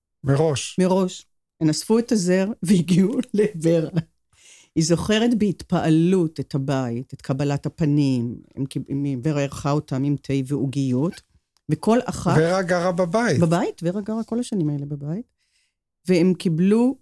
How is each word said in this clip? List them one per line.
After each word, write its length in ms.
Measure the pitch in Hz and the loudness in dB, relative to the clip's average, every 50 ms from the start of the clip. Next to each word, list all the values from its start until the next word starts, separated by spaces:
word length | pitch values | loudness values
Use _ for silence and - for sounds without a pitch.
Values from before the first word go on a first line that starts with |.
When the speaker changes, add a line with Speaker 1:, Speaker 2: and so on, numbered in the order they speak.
| _ _ _ _ - | _ _ _ _ -2
Speaker 1:
מראש. 520 | 131 139 139 160 160 139 - - - - 185 | 0 2 2 2 2 0 -2 -4 -6 -2 0
Speaker 2:
מראש. 460 | 185 180 185 190 185 185 - - - _ _ _ _ _ _ - | 2 2 2 2 0 -2 -4 -10 -18 _ _ _ _ _ _ -2
הם 80 | 160 156 | 0 0
אספו 300 | 156 - - - 220 233 | 0 0 0 0 0 0
את 120 | 233 - | 2 2
הזר 360 | 226 208 170 180 180 190 190 208 233 - - | 0 0 2 2 2 2 0 -2 -4 -4 0
והגיעו 500 | 165 214 170 - - 180 165 190 202 277 254 - - - | 2 2 2 2 2 4 4 4 2 0 -2 -4 -2 0
<laughs> 40 | 202 214 208 - 160 156 | 0 0 0 0 0 0
לורה. 240 | 165 170 165 160 139 - 165 - _ _ _ _ _ _ _ _ - - - _ _ - | 2 2 2 0 -2 -2 -4 -4 _ _ _ _ _ _ _ _ -20 -20 -20 _ _ -2
היא 80 | 160 160 | 0 0
זוכרת 540 | 156 170 165 170 214 214 220 233 240 247 | 2 0 0 0 0 0 2 2 2 2
בהתפעלות 1000 | 190 214 202 160 - - - 180 156 - 160 156 160 165 180 190 190 165 156 - - | 2 0 0 -2 -4 -4 -2 -2 0 2 2 4 4 4 4 2 2 0 -2 -4 -8
את 160 | 135 - - | -8 -6 -4
הבית, 580 | 139 135 151 135 131 131 120 117 120 139 - 143 | -4 -2 -2 -2 -2 -2 -4 -6 -8 -8 -12 -16
את 80 | - | -10
קבלת 440 | - - 135 135 147 143 143 139 - | -6 -4 -4 -2 -2 -2 -2 -2 -4
הפנים, 720 | 143 - - 165 147 147 147 143 135 131 120 117 120 101 - - _ - | -6 -4 -2 0 2 2 2 2 2 2 0 -2 -4 -6 -10 -14 _ -10
הם 100 | - 139 | -8 -8
קיב-, 180 | - - 143 - - | -6 -6 -8 -8 -6
הם, 160 | 135 139 143 143 135 123 117 | -6 -4 -4 -4 -4 -4 -2
ורה 180 | 160 147 147 | -2 -2 -2
אירחה 300 | 139 135 - - - 143 | -2 -4 -6 -6 -4 -2
אותם 320 | 143 151 - - 139 131 139 | -2 -2 -2 -4 -4 -4 -2
עם 120 | 143 143 135 | -2 -2 -4
תה 120 | - - 135 139 131 | -4 -4 -4 -4 -4
ועוגיות, 760 | 127 143 117 131 135 120 143 135 131 123 127 147 175 - - - _ _ _ _ _ _ _ _ - | -4 -4 -4 -4 -4 -4 -4 -2 -2 0 -2 -2 -2 -4 -8 -16 _ _ _ _ _ _ _ _ -6
וכל 300 | 156 - - 208 226 247 - | -6 -2 0 2 2 2 0
אחת 300 | - - - - 180 - | -2 -6 -4 0 2 4
Speaker 1:
ורה 240 | 156 160 170 185 190 | 4 4 2 2 0
גרה 300 | 185 170 180 175 175 185 | 0 0 0 0 0 0
בבית. 480 | 175 180 185 170 190 226 240 220 143 117 | 0 0 0 0 0 0 2 2 2 2
Speaker 2:
בבית, 420 | 170 160 170 180 269 440 - - 165 | 2 2 2 2 0 -2 -4 -4 -4
ורה 180 | 170 180 214 | -4 -4 -4
גרה 220 | 196 214 220 226 220 | -6 -6 -6 -6 -6
כל 160 | - 226 240 | -4 -4 -6
השנים 300 | 247 - 226 190 156 151 | -4 -4 -4 -2 -2 -2
האלה 160 | 147 139 143 | -4 -4 -6
בבית, 400 | 143 147 139 139 147 170 220 254 _ _ _ _ _ _ _ _ _ _ _ _ _ _ _ - | -8 -10 -8 -8 -8 -8 -8 -10 _ _ _ _ _ _ _ _ _ _ _ _ _ _ _ 0
והם 260 | 175 185 160 175 185 180 | 2 2 4 4 4 2
קיבלו 640 | - - 185 160 156 185 196 208 233 247 254 269 - | 0 0 -2 0 2 2 4 4 4 2 2 0 -4